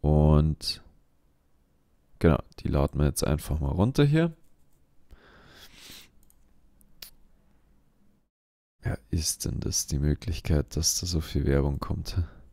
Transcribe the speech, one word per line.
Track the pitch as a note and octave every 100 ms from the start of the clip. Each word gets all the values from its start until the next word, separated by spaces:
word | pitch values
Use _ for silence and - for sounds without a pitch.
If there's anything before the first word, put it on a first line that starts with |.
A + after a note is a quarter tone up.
Und | D2 D2+ D2+ D2+ D#2 D2+ - - - _ _ _ _ _ _ _ _ _ _ _ _ -
genau, | E2+ C#2+ - -
die | -
laden | C#2+ C#2+ C2+
wir | C#2+
jetzt | - -
einfach | D2+ - D#2
mal | C#2
runter | F2 A2 C3+
hier. | C#3+ D#3 E3+ E3 - _ _ _ _ - - - - - - - - - - - - _ _ _ _ _ _ _ _ - - - - _ _ _ _ _ _ _ _ _ _ _ _ _ _ _
Ja, | - - _
ist | E2 D#2 - -
denn | -
das | - - -
die | D2
Möglichkeit, | C#2+ D2 - E2 - D2+ - -
dass | D#2+ -
da | F2+
so | E2+
viel | D2+ -
Werbung | C2+ C#2 C#2+ C#2+
kommt? | - - - - E2 - -